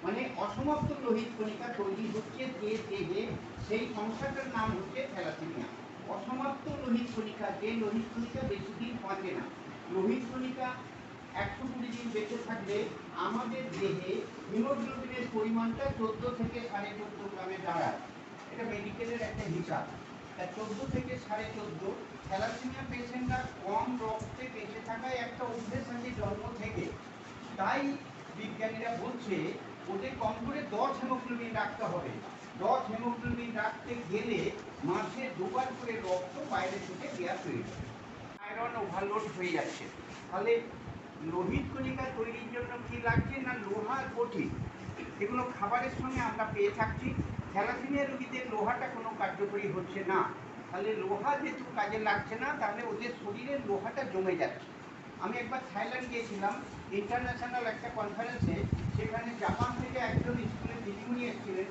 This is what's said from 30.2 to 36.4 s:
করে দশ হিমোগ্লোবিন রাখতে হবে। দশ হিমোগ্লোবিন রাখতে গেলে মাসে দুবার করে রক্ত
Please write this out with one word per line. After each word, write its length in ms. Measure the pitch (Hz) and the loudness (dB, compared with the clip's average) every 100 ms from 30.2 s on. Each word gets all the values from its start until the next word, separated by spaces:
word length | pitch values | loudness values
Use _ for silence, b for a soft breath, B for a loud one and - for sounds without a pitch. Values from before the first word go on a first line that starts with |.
| 220 220 233 | 0 2 0
করে 140 | 294 190 | 0 0
দশ 320 | 208 269 - | 4 4 4
হিমোগ্লোবিন 500 | 247 247 - 233 233 | 2 0 0 -2 0
রাখতে 300 | 220 - - | 2 2 0
হবে। 260 | 214 175 131 - - - - - | 0 0 -2 -4 -6 -10 -10 0
দশ 320 | 208 262 208 | 4 4 4
হিমোগ্লোবিন 600 | 226 240 233 240 240 240 226 | 0 0 0 0 0 0 0
রাখতে 400 | 233 - - 233 165 | 0 0 -4 -4 0
গেলে 400 | 202 240 196 175 - - - | 0 2 4 2 0 -8 -2
মাসে 460 | 285 214 208 - 262 - | 2 2 2 -2 -4 0
দুবার 280 | 190 247 262 233 | 0 2 0 0
করে 100 | 240 | -2
রক্ত 600 | 220 185 180 180 277 | -2 2 2 2 -4